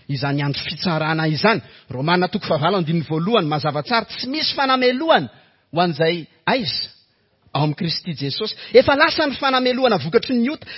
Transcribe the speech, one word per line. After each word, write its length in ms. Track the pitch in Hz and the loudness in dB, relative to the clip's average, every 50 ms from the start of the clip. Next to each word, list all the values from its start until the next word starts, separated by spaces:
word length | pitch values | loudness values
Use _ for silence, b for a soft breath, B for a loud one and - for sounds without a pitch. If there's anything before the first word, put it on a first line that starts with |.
| b b | b b
izany 320 | 143 127 147 139 139 143 143 | -6 -4 -2 -2 -2 -2 -2
andro 180 | 139 139 - - - | -2 -4 -4 -6 -8
fitsarana 600 | 170 151 - 190 165 156 156 156 160 160 160 156 | -8 -4 -2 -2 0 0 0 0 0 0 0 0
izany. 340 | 156 139 - 208 226 147 - B B B B B | 0 2 2 2 2 2 -2 B B B B B
Romana 380 | 127 123 135 160 175 180 180 175 | -8 -4 0 2 2 2 2 0
toko 200 | - 202 - - | -2 -4 -2 -2
fahavalo 300 | 175 147 143 170 202 196 | 0 0 2 2 2 0
andininy 280 | 170 143 170 170 143 - | 0 0 0 -2 -2 -2
voalohany 400 | 156 156 170 196 240 220 175 147 | -2 -2 0 2 2 2 2 2
mazava 360 | 156 151 - 156 139 151 147 | 0 -2 -2 -2 -2 -4 -2
tsara 220 | - 240 233 - | -2 -2 -2 -2
tsy 220 | - - - - 247 | -2 -8 -10 -8 -6
misy 280 | 269 311 294 - - | -6 -4 -4 -4 -2
fanameloana 760 | 285 277 269 262 254 254 247 254 254 320 330 302 226 147 113 - b b b b b b b | 0 0 0 2 2 2 2 2 2 2 4 4 4 2 -2 -8 b b b b b b b
ho 100 | - 160 | -2 0
an'izay 440 | 180 180 160 131 165 160 175 175 151 - _ _ _ | 0 2 2 2 2 0 0 -2 -4 -12 _ _ _
aiza 440 | - - 269 214 131 - - - - - _ _ _ _ _ _ _ _ _ _ _ - | 0 0 0 0 -2 -4 -6 -8 -10 -14 _ _ _ _ _ _ _ _ _ _ _ -2
ao 100 | 139 151 | 0 0
amin'ny 120 | 151 147 | 0 0
Kristy 380 | - 185 165 - - - 175 160 | -2 -4 -4 -4 -6 -6 -8 -8
Jesosy. 420 | - 139 139 131 - 214 214 - B B B B | -6 -6 -6 -6 -6 -8 -8 -8 B B B B
Efa 220 | 233 - - 285 | 6 6 6 4
lasa 320 | 277 311 330 - - 311 285 | 2 2 2 2 0 -2 -2
ny 80 | 240 - | -2 -2
fanameloana 600 | 294 269 262 254 254 247 254 240 262 247 214 175 | -2 0 0 2 2 0 0 2 2 2 2 2
vokatry 380 | 120 170 160 226 - - 262 240 | 0 0 0 0 0 0 0 0
ny 120 | 233 254 311 | 0 0 -2
ota, 140 | - - B B | -6 -12 B B